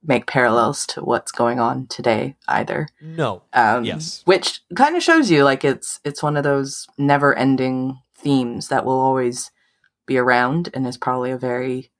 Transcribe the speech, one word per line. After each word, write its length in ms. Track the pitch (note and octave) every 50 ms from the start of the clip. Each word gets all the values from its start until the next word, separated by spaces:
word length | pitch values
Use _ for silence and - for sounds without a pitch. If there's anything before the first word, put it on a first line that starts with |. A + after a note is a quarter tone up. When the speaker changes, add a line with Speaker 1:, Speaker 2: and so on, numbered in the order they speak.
| _
Speaker 1:
make 220 | D#3 C3+ A#2 -
parallels 580 | - - C#3 B2 A#2+ A2 A#2+ A2+ A#2 C#3+ - -
to 120 | - - -
what's 300 | - - A#2+ - - -
going 280 | - - A#2+ A#2+ A#2+ B2
on 260 | A#2 A#2 B2+ C3 C3
today 480 | - - - A#2+ B2 A2 G#2+ - C3+ C#3 _ _ -
either. 380 | - - - - - - D#3 D3+ _ _
Speaker 2:
No. 420 | D3+ D#3+ D#3+ E3 D#3 A#2 G2 F2+ _ _ -
Speaker 1:
Um, 320 | B2 A#2 G#2+ A2 B2 A#2
Speaker 2:
Yes. 360 | A2 F#2 D#2+ D#3 - - - _
Speaker 1:
which 340 | F3 F#3+ - - - - - _ _ F3
kinda 240 | - C4+ D4+ E4+ F4+
shows 320 | E4+ - E4 D#4+ C#4+ G3+
you, 140 | E3 D3 C#3
like, 180 | C#3 C3+ C3 -
it's, 380 | C#3+ C3 - - - - - _
it's 180 | D3 C#3+ -
one 140 | - D3+ D3
of 80 | C#3+ C#3+
those 440 | C#3+ C#3 C#3 C3+ C#3 C#3 - - _ _
never-ending 1000 | - C#3+ C#3 C#3+ C#3+ C#3+ C#3 - - B2 C3+ C3+ B2+ C3 C3 C3 B2+ C3 C3 C3+ C3 _ _ _
themes 540 | - - C#3+ C#3 C3+ B2 A#2+ A#2+ G#2+ G#2+
that 160 | - C#3 A2+ -
will 140 | B2+ C3 C3
always 500 | C3 C3 C3 C3 B2+ B2 B2 B2 - - _ _ _ _ _ _ _ _ _ _ _
be 120 | - C3
around 520 | B2+ B2 B2+ B2 B2 B2 B2 C#3+ E3 F3 - -
and 120 | C3+ C3
is 120 | B2 B2+
probably 340 | - - - B2+ B2+ B2 B2+
a 60 | C3
very 520 | B2+ B2+ B2+ B2 B2 B2+ C3 B2+ C3 C3 _ _